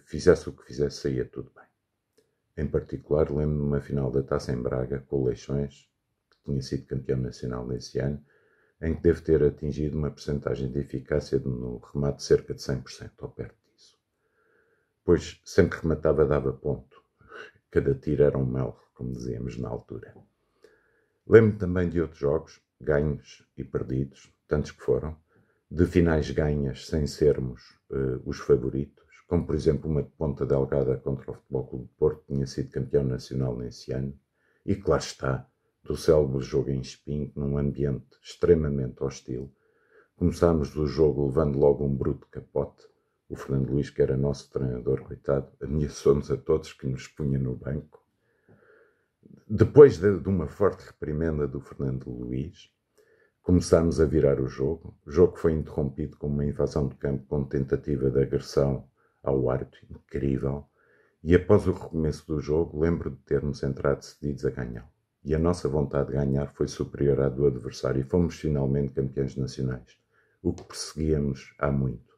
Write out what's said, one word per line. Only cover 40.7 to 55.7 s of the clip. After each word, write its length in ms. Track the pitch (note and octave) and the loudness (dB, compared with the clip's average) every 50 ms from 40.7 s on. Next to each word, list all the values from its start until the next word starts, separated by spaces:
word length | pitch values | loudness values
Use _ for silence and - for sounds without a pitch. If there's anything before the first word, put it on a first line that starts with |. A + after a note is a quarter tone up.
| C2+ | -2
o 120 | D2+ D#2 C#2+ | -2 -2 0
jogo 400 | B1+ D2 D#2+ D2 C2 C#2 C#2+ C#2 | 2 4 4 4 4 2 0 0
levando 320 | C2 D#2 D#2 D2 C#2 C2+ | 2 2 2 2 2 4
logo 260 | D2 C#2+ C#2 C#2+ D2 | 4 4 4 4 0
um 100 | C#2 C#2 | -2 -2
bruto 300 | B1+ C2+ D2+ C#2 - - _ | -2 -2 -2 -4 -4 -8 _
capote. 560 | - C#2 C#2 - - D2 C2+ - - _ - - _ _ _ _ _ _ _ - | -16 -16 -12 -6 -4 -4 -4 -6 -8 _ -20 -20 _ _ _ _ _ _ _ -16
O 60 | D2+ | -14
Fernando 340 | - - - C2+ C2+ C2+ B1+ | -12 -6 -4 -2 -2 0 0
Luís, 220 | C2 C#2+ C#2 - | 0 -2 -2 -2
que 100 | - - | 0 0
era 160 | C#2+ C2 C2+ C2 | 0 2 2 0
nosso 320 | C2+ C#2+ C#2 - - _ | 0 0 -2 -4 -8 _
treinador, 540 | - C#2 C2+ B1+ B1 C2 - C2+ C2+ C2 - | -6 -4 -4 -4 -4 -4 -2 -2 -2 -2 -2
coitado, 480 | - - - - D2 C#2 C#2 C2+ - - - | -8 -14 -8 -2 -2 0 0 -2 -6 -12 -12
ameaçou-nos 680 | C#2 C2 C#2+ D#2 D2 C#2+ - - - C#2+ C#2+ C#2+ - - | -8 -4 -2 -2 -2 -2 -2 0 4 4 4 4 2 -2
a 60 | C#2 C2+ | -4 -4
todos 360 | - - D#2 D#2 - - - | 0 0 0 0 -2 -6 -14
que 140 | - - C2+ | -8 -6 -6
nos 200 | C2 B1+ - - | -6 -6 -8 -12
punha 300 | _ - D#2 C#2 C2+ C2+ | _ -6 -4 -2 -2 -2
no 160 | C2 B1+ B1+ | -2 -4 -6
banco. 500 | B1+ - C2 D2 D#2 - - _ - _ _ _ _ _ _ _ _ _ _ - _ _ _ _ _ _ _ _ _ _ _ _ _ - - - - _ - | -6 -6 -6 -6 -6 -8 -12 _ -20 _ _ _ _ _ _ _ _ _ _ -20 _ _ _ _ _ _ _ _ _ _ _ _ _ -20 -20 -20 -18 _ -2
Depois 520 | G#2+ G2+ G#2 - - C3 D3 C3+ G2+ D#2+ | 2 4 4 8 12 12 12 12 12 6
de, 200 | F2+ G#2 G2 E2 | 2 2 2 2
de 100 | C2+ F#2 | 0 0
uma 180 | G2 F2 D2+ D2+ | 0 0 0 -2
forte 360 | - - G2+ F#2 - - - | -2 2 2 2 2 0 -12
reprimenda 640 | - - - - D2 D2+ D2+ E2 E2 D#2 D2 D2 C#2 | -20 -16 -10 -8 -6 -2 -2 0 0 0 0 -2 -2
do 140 | C2 D2 | -4 -6
Fernando 480 | - - - - C#2 C2 C2 C2 B1+ B1+ | -10 -12 -8 -6 -4 -4 -4 -4 -6 -8
Luís, 640 | B1 A#1+ A#1+ A#1+ B1+ C2 D2 F#2 - - - _ _ _ _ _ _ _ _ _ _ _ _ _ _ _ | -10 -8 -8 -6 -6 -6 -6 -8 -10 -18 -20 _ _ _ _ _ _ _ _ _ _ _ _ _ _ _
começámos 580 | - - F2+ F2 - - F2+ E2 E2 E2+ D#2 - | 0 4 4 4 4 6 4 4 4 4 2 2
a 60 | D#2+ | 2
virar 340 | C#2 D2+ D#2 C2+ C#2 C#2 C2+ | 2 4 4 4 4 4 2
o 80 | C2 C2 | -2 -4
jogo. 480 | - C2+ C2+ C#2+ D#2+ - - - - _ - D2 | -4 -4 -4 -4 -4 -6 -10 -18 -20 _ -14 -2
O 20 | |
jogo 260 | C#2+ E2 F2+ E2 - | 4 6 6 4 4
foi 180 | - - E2+ D#2+ | 2 0 0 0
interrompido 600 | D#2 C#2 - | 0 -2 -4